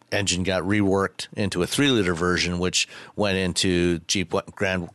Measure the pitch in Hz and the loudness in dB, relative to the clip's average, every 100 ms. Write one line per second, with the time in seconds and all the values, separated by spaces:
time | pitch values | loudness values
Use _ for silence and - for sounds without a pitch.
0 | _ 98 95 90 92 92 87 107 98 98 | _ -4 -2 -2 0 -2 0 2 2 2
1 | 95 - - - 98 87 85 - 143 120 | 0 -4 -10 -4 -4 -2 -2 2 2 2
2 | 90 82 90 85 85 87 90 - - - | 2 0 2 2 0 -2 0 0 -4 -8
3 | - - 104 95 92 90 95 87 87 85 | -10 -2 0 0 0 0 2 2 2 0
4 | 85 101 90 98 - - 98 92 85 | -2 -4 -2 -4 -4 -4 -2 -2 -4